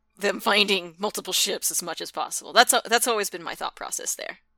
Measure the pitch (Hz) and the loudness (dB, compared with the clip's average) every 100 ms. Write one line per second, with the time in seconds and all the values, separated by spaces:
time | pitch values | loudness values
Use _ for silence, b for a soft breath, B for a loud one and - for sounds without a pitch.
0 | _ - 202 196 226 202 202 190 175 165 | _ -4 -2 0 2 2 4 0 -2 -6
1 | 208 - 190 185 202 - - 156 175 156 | -4 -4 -2 0 0 0 -2 -2 -4 -6
2 | 170 - - - - 202 - 254 - 233 | -6 -6 -6 -6 4 6 6 4 2 2
3 | 240 220 196 180 165 175 147 - - - | 2 0 -2 -6 -8 -6 -8 -6 -8 -6
4 | - - - - _ | -6 -6 -8 -12 _